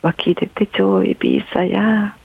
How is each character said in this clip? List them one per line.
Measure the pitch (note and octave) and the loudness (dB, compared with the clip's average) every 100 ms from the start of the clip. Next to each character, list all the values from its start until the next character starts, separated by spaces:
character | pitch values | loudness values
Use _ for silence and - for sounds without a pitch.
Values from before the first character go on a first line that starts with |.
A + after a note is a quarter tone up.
湧 | E3 | -2
き | - - F3 | -2 -2 0
出 | - | -2
て | - G#3 | -2 -2
ち | - | 0
ょ | G3 F#3+ | 2 2
う | F#3+ | 2
い | - | 0
び | - - | 0 0
い | - | 0
さ | - | -2
や。 | F3+ G3 G#3+ G#3+ G#3 - | -2 0 2 0 -2 -6